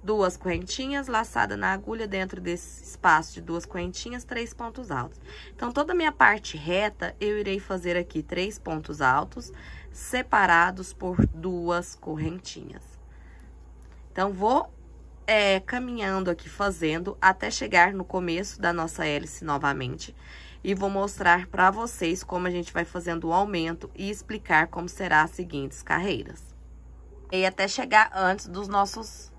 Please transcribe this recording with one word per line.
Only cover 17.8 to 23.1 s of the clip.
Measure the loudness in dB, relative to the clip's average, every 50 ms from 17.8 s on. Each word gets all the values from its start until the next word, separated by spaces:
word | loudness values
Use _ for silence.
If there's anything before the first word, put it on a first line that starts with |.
| 8 8 6
no | -2 -6
começo | -4 -4 -2 -2 0 -2 -2 -4 -6 -6 -2
da | 0 0
nossa | 0 0 -2 -4 -2 -2 -2
hélice | 0 0 -2 -4 -6 -12 -8 -4
novamente. | -2 -2 2 2 0 0 0 -4 -6 -6 -8 -12 -16 -16 -18 -20 -20 -18 -18 -18 -18 -18 -8 -2
E | -2 -2
vou | 0 0 0
mostrar | 0 0 -2 -2 -4 2 6 6 6 6 4
pra | -4 2 4 4 4
vocês | 4 2 -6 -6 -4 -2 -2 -2 -2 -2 -4
como | -6 -4 -2 -2
a | -2
gente | -2 -2 -6 -4
vai | -4 -4 -4
fazendo | -4 -6 -8 -6 -4